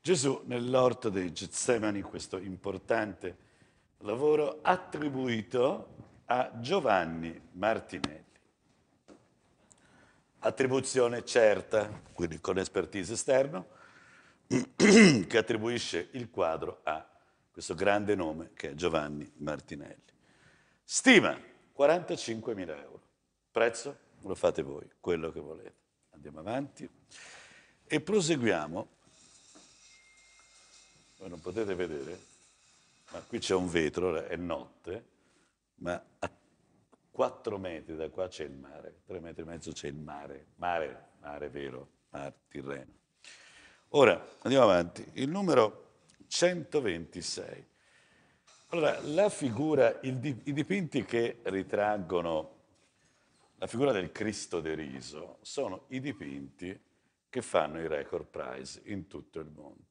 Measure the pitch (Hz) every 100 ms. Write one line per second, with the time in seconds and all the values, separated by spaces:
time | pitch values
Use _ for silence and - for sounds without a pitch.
0 | 143 175 135 127 - 123 120 127 127 120
1 | 113 98 90 80 92 - - 117 107 101
2 | 90 87 - 95 98 90 101 95 - 113
3 | 107 90 90 87 _ _ _ _ _ _
4 | 104 113 147 151 147 - - 180 - 156
5 | 147 131 131 113 107 127 127 208 - -
6 | 110 - - 123 127 117 117 196 135 98
7 | 82 82 82 80 - 90 101 107 - 87
8 | 71 78 - _ _ _ _ _ _ _
9 | _ - _ _ _ _ _ - _ _
10 | _ _ _ _ 110 113 131 131 - 131
11 | 120 120 113 127 110 95 92 110 104 -
12 | - - 85 80 - 95 90 101 85 101
13 | 85 113 - 131 139 175 165 - - -
14 | - - - _ _ 127 - - 202 190
15 | 196 131 82 113 107 113 110 120 - 85
16 | 90 131 113 - 85 80 80 - - 78
17 | - _ _ _ _ - - 85 98 101
18 | 104 101 82 78 82 - 80 73 87 80
19 | 76 73 71 - 73 73 - 76 73 -
20 | _ _ _ _ _ _ _ _ - -
21 | 262 226 104 67 - - _ - 143 175
22 | - - - 113 110 104 87 73 71 -
23 | _ _ _ _ _ - 117 117 139 143
24 | _ _ 98 92 90 80 69 71 - _
25 | - 85 80 80 73 82 - _ _ _
26 | _ 78 73 76 85 123 143 - - _
27 | _ - - - - - _ _ _ 151
28 | 156 208 160 160 117 87 76 87 - _
29 | _ _ - - _ - - _ - -
30 | _ _ - _ - - _ - _ _
31 | _ _ 95 85 82 98 104 90 87 76
32 | 67 92 - _ _ _ _ _ _ _
33 | _ 87 78 117 - 95 90 82 76 76
34 | 90 80 - 85 87 76 - _ - 101
35 | - _ _ _ _ _ _ _ 87 87
36 | - _ - _ _ _ _ _ _ _
37 | _ - 127 - - 101 95 80 71 78
38 | 78 82 92 - 73 67 67 73 80 -
39 | _ 90 82 82 82 82 82 - 76 73
40 | 76 73 71 69 73 _ 87 85 76 64
41 | - _ 73 73 73 67 69 64 69 _
42 | _ 73 69 - _ 73 67 69 65 -
43 | _ _ - - - - - - _ 147
44 | 120 85 - - 117 135 113 90 87 -
45 | 101 - 135 180 196 139 110 - - _
46 | _ _ - - 175 180 147 151 117 85
47 | 80 90 87 - 87 - - _ _ _
48 | _ _ _ _ _ - _ 175 151 -
49 | 135 156 208 - 139 107 156 147 117 -
50 | 131 127 135 117 - 143 151 202 165 139
51 | 101 120 117 - - 95 90 104 104 104
52 | 85 90 85 80 73 - _ _ _ _
53 | _ _ _ _ _ _ 95 117 139 107
54 | 87 - 107 101 - 87 78 78 73 67
55 | 65 73 87 - - - 104 92 _ 127
56 | 135 113 73 69 67 _ 90 98 _ _
57 | _ _ _ 127 110 95 78 80 80 76
58 | 71 87 76 - 67 64 65 - - 104
59 | 85 80 69 82 78 76 73 50 _